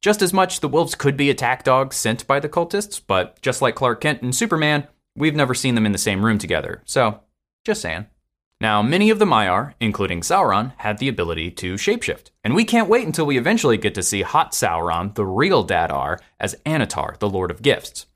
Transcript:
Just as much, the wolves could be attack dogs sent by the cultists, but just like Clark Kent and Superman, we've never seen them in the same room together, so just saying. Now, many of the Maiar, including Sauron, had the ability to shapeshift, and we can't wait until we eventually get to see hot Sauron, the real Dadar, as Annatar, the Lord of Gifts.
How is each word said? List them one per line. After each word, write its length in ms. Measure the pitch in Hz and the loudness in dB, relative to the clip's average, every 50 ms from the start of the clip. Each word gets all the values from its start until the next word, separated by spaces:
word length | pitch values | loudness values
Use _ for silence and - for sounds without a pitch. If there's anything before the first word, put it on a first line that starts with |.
| - | 2
Just 180 | 196 214 208 | 2 2 2
as 140 | 208 180 185 | 2 0 2
much, 260 | 196 185 180 - - | 2 2 2 0 -4
the 80 | - 147 | -4 0
wolves 260 | 131 156 - 165 - | 2 2 0 0 -4
could 220 | - - 143 - | 0 0 0 2
be 140 | 135 143 139 | 2 2 2
attack 340 | 131 - 127 120 127 127 - | 2 2 0 0 0 0 2
dogs 320 | 135 131 131 135 135 - | 2 2 2 2 0 -4
sent 300 | - - 117 113 110 - | -4 -2 -2 -2 -2 0
by 120 | - 139 143 | 0 0 0
the 120 | 143 151 | 0 -2
cultists, 500 | - 175 170 170 - 202 208 - - - _ | -2 -2 -2 0 -2 -4 -4 -4 -10 -14 _
but 360 | _ 196 - - - _ _ | _ 0 0 0 -2 _ _
just 220 | - 135 123 - 135 | -4 -4 -2 0 0
like 120 | 123 113 | 0 0
Clark 280 | - 135 123 117 - - | 2 0 0 0 0 0
Kent 180 | 151 147 - | -2 -2 -2
and 140 | - 123 123 | -4 -4 -2
Superman, 520 | - 233 220 175 165 156 151 151 147 143 - _ _ _ _ _ | -2 0 0 0 2 2 2 2 0 -2 -6 _ _ _ _ _
we've 180 | - 143 160 147 | -2 0 0 2
never 200 | 151 143 127 127 | 2 0 0 0
seen 200 | - - 135 120 | 0 2 2 2
them 120 | 117 110 | 4 4
in 60 | 107 101 | 2 2
the 40 | |
same 260 | 92 - 110 101 95 101 | 0 0 0 0 2 2
room 140 | 113 110 | 2 2
together, 460 | 101 - 82 87 78 71 - - - _ | 2 0 0 -2 -2 -2 -4 -10 -12 _
so 380 | - - 139 123 110 104 - _ _ _ _ _ _ _ _ _ | -4 0 2 2 2 0 -6 _ _ _ _ _ _ _ _ _
just 160 | - 214 208 | -4 -4 -4
saying. 280 | - 85 80 85 107 - _ _ _ _ _ _ _ _ _ _ | -4 -6 -6 -8 -8 -12 _ _ _ _ _ _ _ _ _ _
Now, 220 | - 110 107 104 104 | -2 0 2 2 2
many 260 | 123 151 185 208 214 | 2 2 4 4 4
of 100 | 220 202 | 4 4
the 60 | 214 | 2
Maiar, 480 | 190 143 110 104 95 90 98 120 143 - _ | 2 4 2 2 2 2 0 0 -4 -6 _
including 400 | 117 110 101 - 101 92 92 85 | -4 -2 -2 -2 -2 -2 -2 -4
Sauron, 540 | 85 - 170 196 185 127 95 101 110 127 - | -2 0 2 2 2 4 2 0 0 -2 -8
had 220 | _ - 107 107 101 | _ -6 -6 -4 -2
the 100 | 131 139 | -4 -4
ability 420 | 127 - 87 82 82 82 80 85 - | -2 -2 -4 -4 -2 -4 -6 -8 -8
to 220 | - - 90 92 | -8 -8 -6 -6
shapeshift, 540 | 104 - - 214 233 - - - - _ - _ _ _ | -2 -2 -2 -2 -2 -2 -6 -6 -8 _ -20 _ _ _
and 100 | 208 247 | 0 2
we 120 | 226 233 | 2 2
can't 240 | 226 - 233 220 175 | 2 2 2 4 4
wait 160 | 214 247 247 | 2 2 2
until 180 | 160 - - 160 | 0 -2 -2 0
we 140 | 147 143 123 | 0 0 0
eventually 400 | 120 156 214 226 - 139 113 101 | 2 2 0 2 2 2 2 2
get 160 | - 104 - | 0 -2 -4
to 80 | 101 92 | -2 -4
see 180 | - - 98 | -2 -2 -2
hot 320 | 92 - - 151 - - - | -4 0 0 0 0 0 -2
Sauron, 640 | - - 101 85 82 85 87 82 85 87 101 104 | -2 -2 -2 0 -2 -2 -2 -2 -2 -4 -4 -2
the 100 | - 104 | -4 -4
real 420 | 95 92 104 143 196 190 135 98 | -2 0 0 2 2 2 2 2
Dadar, 520 | - 98 87 82 78 78 67 65 71 85 - - _ _ _ | 2 0 0 0 0 -2 -2 -2 -4 -4 -6 -8 _ _ _
as 180 | - 104 - - _ | -6 -6 -6 -6 _
Annatar, 520 | 151 156 156 117 - - - 73 73 - - | -4 -2 -2 -2 -2 -4 -6 -6 -6 -6 -4
the 100 | 104 104 | -4 -2
Lord 200 | 98 95 92 87 | -2 -2 -4 -4
of 120 | 85 - 107 | -6 -2 0
Gifts. 420 | - 113 - - - - - - _ _ | 0 0 0 -2 -14 -16 -16 -18 _ _